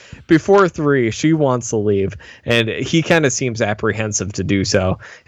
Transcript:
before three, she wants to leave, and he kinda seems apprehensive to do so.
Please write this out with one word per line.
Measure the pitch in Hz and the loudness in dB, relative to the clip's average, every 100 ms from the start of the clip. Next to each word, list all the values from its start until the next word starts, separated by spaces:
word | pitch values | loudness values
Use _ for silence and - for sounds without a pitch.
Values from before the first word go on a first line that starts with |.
| - - - | -20 -10 0
before | 160 - 202 185 | 0 4 4 4
three, | - 147 139 117 | 0 0 2 0
she | 104 156 | 0 0
wants | 160 143 123 117 | 2 2 -2 -2
to | 113 | -2
leave, | 104 101 95 - - - | 0 0 -2 -6 -18 -12
and | - 117 110 | 0 0 0
he | 82 123 165 | -4 -2 0
kinda | 156 170 151 | 2 2 2
seems | - 131 113 | 0 -4 -2
apprehensive | 107 104 113 101 110 101 95 | -4 -2 -2 -2 -4 -4 -6
to | 101 | -6
do | 92 101 95 | -2 0 2
so. | 101 92 92 - - | 0 0 -4 -8 -14